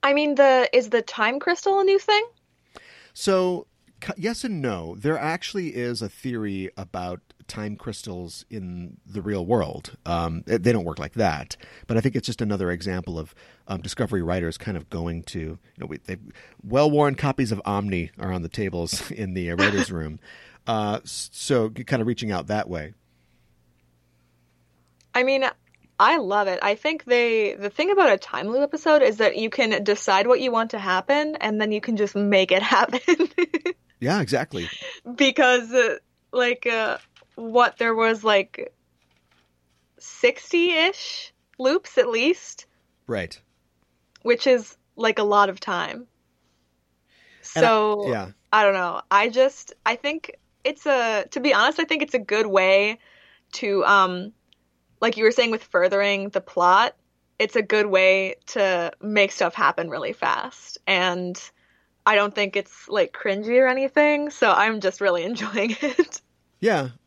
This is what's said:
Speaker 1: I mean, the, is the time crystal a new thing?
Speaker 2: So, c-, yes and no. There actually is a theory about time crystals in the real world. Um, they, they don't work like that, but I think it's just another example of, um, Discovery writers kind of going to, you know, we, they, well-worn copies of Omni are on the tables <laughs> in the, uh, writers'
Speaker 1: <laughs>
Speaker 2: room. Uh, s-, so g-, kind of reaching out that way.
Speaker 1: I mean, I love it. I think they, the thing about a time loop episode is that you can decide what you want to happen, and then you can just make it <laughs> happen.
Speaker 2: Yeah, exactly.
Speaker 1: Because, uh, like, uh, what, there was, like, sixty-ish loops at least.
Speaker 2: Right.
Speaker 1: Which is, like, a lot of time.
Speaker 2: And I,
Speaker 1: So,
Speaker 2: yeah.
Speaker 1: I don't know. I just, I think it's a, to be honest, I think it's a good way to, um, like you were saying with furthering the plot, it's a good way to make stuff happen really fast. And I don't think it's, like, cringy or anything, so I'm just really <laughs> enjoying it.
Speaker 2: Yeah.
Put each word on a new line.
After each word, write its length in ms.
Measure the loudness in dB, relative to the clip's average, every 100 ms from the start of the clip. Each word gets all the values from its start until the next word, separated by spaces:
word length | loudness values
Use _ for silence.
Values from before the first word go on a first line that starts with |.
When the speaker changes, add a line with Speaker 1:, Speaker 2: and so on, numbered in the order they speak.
Speaker 1:
I 100 | 2
mean, 220 | 2 0
the, 340 | 4 6 6 4
is 180 | 2 2
the 120 | -2
time 360 | -2 -2 -2 0
crystal 400 | -2 -2 0 2
a 60 |
new 140 | 2 2
thing? 280 | 2 0 0 _ _ _ _ -20 -20 -20 -20
Speaker 2:
So, 520 | -6 0 2 2 -2 -8 _ _ _
c-, 80 | -12 -6
yes 260 | -6 -6
and 180 | -6 -4
no. 360 | -4 -4 -8 -6
There 200 | -4 -2
actually 580 | -4 -6 -6 -8 -6 -6
is 260 | -6 -6
a 60 | -8
theory 640 | -10 -8 -6 -6 -6 -8 -10
about 440 | -12 -10 -8 -10 _ _ _
time 300 | -12 -10 -10
crystals 720 | -12 -12 -12 -12 -12 -16 -16
in 460 | -12 -12 -12 -14 -18
the 160 | -12 -10
real 240 | -4 -4
world. 520 | 0 0 0 -6 -14 -16 -4
Um, 360 | -2 -2 -6 -2
they, 100 | 0
they 160 | 2
don't 120 | 2 -2
work 120 | -6
like 140 | -10
that, 420 | -2 -2 -2 -8 -16 -20 -20 -4
but 100 | -2
I 40 |
think 160 | 0 -2
it's 100 | -6
just 140 | -6
another 300 | -4 -2 -2
example 480 | -4 -6 -8 -8 -10
of, 160 | -10 _ -20 _ _
um, 120 | -10
Discovery 420 | -8 -6 -4 -2
writers 340 | -2 -2 -4 -6
kind 180 | -8 -10
of 120 | -8
going 320 | -8 -6 -8
to, 140 | -10 -10
you 200 | -10 -12 _ -18
know, 80 | -14
we, 120 | -14
they, 180 | -12 -14 -14 -20 -20 _
well-worn 500 | -4 0 2 4 2
copies 380 | 0 -4 -2 -2
of 80 | -2
Omni 460 | -2 -4 -2 -4 -6 -8
are 140 | -8
on 100 | -6
the 60 | -6
tables 600 | -6 -6 -4 -6 -8 -10
<laughs> 0 |
in 240 | -10 -8
the, 160 | -6 -6
uh, 60 | -2
writers' 340 | 0 0 -4
Speaker 1:
<laughs> 0 |
Speaker 2:
room. 260 | -6 -8 -10 -18 -20 -20 _ -6
Uh, 340 | -2 -2 -4
s-, 260 | -8 -14 -14
so 360 | -12 -2 0 0
g-, 160 | -6
kind 160 | -4 -2
of 80 | -2
reaching 240 | -2 -4
out 140 | -6 -4
that 220 | -4 -4
way. 260 | -8 -10 -16 _ _ _ _ _ _ _ _ _ _ _ _ _ _ _ _ _ _ _ _ _
Speaker 1:
I 80 | -2
mean, 200 | 0 0 -2 -6 _ _ _ _
I 160 | 4 4
love 320 | 2 0 0
it. 100 | 0
I 120 | -2
think 300 | -2 -2 -6
they, 500 | 0 2 4 2 0
the 140 | -4 -8
thing 200 | -4 0
about 200 | 4 4
a 60 | 4
time 320 | 0 -8 -4
loop 140 | -2
episode 400 | -2 -2 2 6
is 160 | 4 4
that 180 | 0 0
you 140 | -6
can 340 | -2 0 0
decide 420 | 0 -2 2 2 4
what 140 | 4
you 100 | 4
want 200 | 0 -2
to 80 | -4
happen, 580 | -2 -2 2 0 0 -4
and 240 | -4 -2
then 100 | -2
you 100 | -2
can 140 | -4 -2
just 180 | -2 0
make 340 | 2 4 4
it 120 | 2
<laughs> 0 |
happen. 380 | 4 2 2 0 2 2 2 0 -2 -2 -6 -8 _ _
Speaker 2:
Yeah, 200 | -2 0
exactly. 460 | 0 -2 -2 -6 -8 -10 -14 -16 -16
Speaker 1:
Because, 560 | 0 0 4 4 4 2
uh, 240 | 0 0 -2 _ _ _
like, 340 | -2 0 -2 -4
uh, 320 | -2 -2 -4 _ _ _ -14
what, 420 | -2 2 2 2
there 160 | -2
was, 300 | 2 2 2
like, 480 | 2 2 2 -8 -16 _ _ _ _ _ _ _ _ _ _ _ _ _
sixty-ish 1300 | -20 0 0 0 -2 0 2 2 0 -2 -12 -12 -14 _ _ _
loops 400 | 0 0 -2 0
at 100 | 2
least. 580 | 2 0 0 -6 -20 -20 _ _ _ -6
Speaker 2:
Right. 320 | -6 -6 -12 _ _ _ _ _ _ _ _
Speaker 1:
Which 240 | -2 0 4
is, 300 | 2 0 _ _ -2
like, 220 | 0 0
a 40 |
lot 240 | 2 4 4
of 100 | 0
time. 460 | -6 -6 -6 -10 -16 _ _ _ _ _ _ _ _ _ _ _ _ _ -8
Speaker 2:
And 100 | 2
I, 40 | 4
Speaker 1:
So, 400 | 4 2 -2 -4
Speaker 2:
yeah. 180 | -4 -6 -16 _
Speaker 1:
I 120 | 4
don't 100 | 4
know. 280 | 2 -2 -6 0
I 180 | 2 2
just, 460 | 4 2 2 -20 -4
I 120 | -4 -2
think 400 | -4 -6 -10 -20 _ _
it's 220 | -6 -6 0
a, 400 | 0 2 -2 -4
to 80 | -2
be 120 | 2
honest, 240 | 4 4 2
I 40 |
think 180 | -2 -2
it's 120 | 0
a 40 | -2
good 280 | -2 -2 2
way 520 | 2 6 4 4 -4 _ _ _ _ _
to, 320 | -8 -2 0
um, 480 | 4 6 4 0 -8 _ _ _ _ _ _ _
like 160 | -2 4
you 80 |
were 80 | 4
saying 180 | 4 0
with 140 | -2
furthering 640 | -2 2 2 2 2 0 -2
the 120 | -6
plot, 540 | -6 2 6 6 4 -2 _ _ _ _
it's 180 | -2 -2
a 60 |
good 240 | 0 0 4
way 500 | 4 6 4 0 -8 -10
to 440 | -2 0 0 -4 -8
make 320 | -4 2 2
stuff 220 | 2 -2
happen 360 | 0 0 0 -6
really 220 | -6 -8
fast. 640 | -4 -2 -2 -6 -14 -20 -14 -2
And 540 | 0 0 -2 -6 -10 -16 _ _ _ _ _ 2
I 80 |
don't 180 | 4 2
think 200 | 0 -2 -2
it's, 320 | -6 -14 -6
like, 240 | 0 0
cringy 460 | -2 -4 -4 2 4
or 80 | 4
anything, 640 | 2 0 2 4 2 -2
so 200 | 0 4
I'm 280 | 4 4 2
just 200 | -2 0
really 240 | 0 0
<laughs> 60 | -2
enjoying 460 | -6 -6 -4 -2 -2
it. 400 | -4 0 0 -2 _ _ _ _
Speaker 2:
Yeah. 300 | 0 0 -4 -10